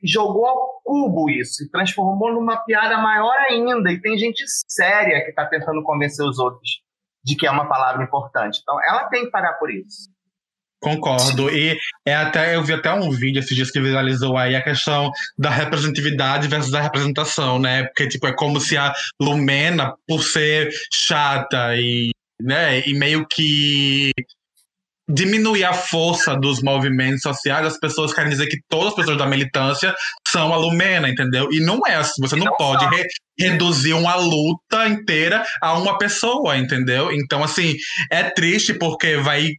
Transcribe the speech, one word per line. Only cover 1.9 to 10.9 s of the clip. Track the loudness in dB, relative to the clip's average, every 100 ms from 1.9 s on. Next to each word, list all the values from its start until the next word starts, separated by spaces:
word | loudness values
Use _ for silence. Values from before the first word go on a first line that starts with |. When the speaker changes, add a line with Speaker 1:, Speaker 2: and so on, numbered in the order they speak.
| 0 -2 0 0
Speaker 1:
numa | 0 -2 -4
piada | -2 0 0 2
maior | 2 2 2 2
ainda, | 2 2 0 2 0
e | 0
tem | -2 0
gente | -2 -2 -4 -6 -6
séria | 0 2 4 4 0
que | -2
tá | -4 -2
tentando | -2 -2 -4
convencer | -2 0 -2 -2 -2
os | 0
outros | -2 -2 -8 -8 _ _ _ _
de | -4 0
que | 2
é |
uma | 0 0
palavra | 0 0 -2
importante. | -2 -4 -4 -4 -4 -6
Então, | -4 -2
ela | 0 0 -2
tem | -4 -2
que |
pagar | -2 -2
por | -2 -6
isso. | -6 -12 -20 -20 _ _ _ _ _ _ _
Speaker 2:
Concordo. | -2